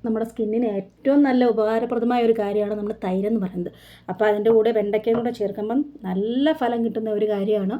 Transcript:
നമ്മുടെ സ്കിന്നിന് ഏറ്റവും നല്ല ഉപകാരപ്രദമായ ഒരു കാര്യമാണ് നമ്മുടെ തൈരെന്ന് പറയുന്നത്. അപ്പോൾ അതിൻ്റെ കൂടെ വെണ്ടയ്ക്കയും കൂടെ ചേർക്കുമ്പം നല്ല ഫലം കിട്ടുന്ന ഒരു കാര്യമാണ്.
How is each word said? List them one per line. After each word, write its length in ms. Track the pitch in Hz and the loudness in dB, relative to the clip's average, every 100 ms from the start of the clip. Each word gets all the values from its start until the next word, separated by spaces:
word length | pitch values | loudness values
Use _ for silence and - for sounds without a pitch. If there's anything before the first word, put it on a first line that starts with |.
നമ്മുടെ 220 | 240 220 226 | -4 -4 -4
സ്കിന്നിന് 380 | - 214 220 240 196 | -4 -2 0 -2 -4
ഏറ്റവും 420 | 190 _ 269 285 277 | -8 _ 2 4 4
നല്ല 140 | 254 247 | 4 4
ഉപകാരപ്രദമായ 720 | 220 214 226 233 226 233 247 233 | 2 0 0 -2 -2 0 2 2
ഒരു 80 | 226 | 2
കാര്യമാണ് 360 | 202 208 202 208 | 0 -2 -2 -4
നമ്മുടെ 180 | 208 220 | -6 -6
തൈരെന്ന് 360 | 190 190 202 226 | -4 -2 0 -2
പറയുന്നത്. 280 | 185 180 175 - - - - | -4 -6 -8 -10 -20 -18 -10
അപ്പോൾ 160 | 185 214 | 0 2
അതിൻ്റെ 220 | 208 214 226 | 2 4 4
കൂടെ 160 | 220 220 | 4 2
വെണ്ടയ്ക്കയും 400 | 208 214 226 233 | 0 0 0 0
കൂടെ 120 | 233 247 | 0 -4
ചേർക്കുമ്പം 400 | 202 208 214 254 294 - 190 | -4 -4 -2 -2 -2 -8 -6
നല്ല 460 | 185 214 247 285 311 | -2 -2 0 0 0
ഫലം 180 | 240 240 226 | -2 0 -2
കിട്ടുന്ന 260 | 220 220 208 | -2 -2 0
ഒരു 100 | 214 | 0
കാര്യമാണ്. 420 | 202 196 214 196 | 0 0 0 0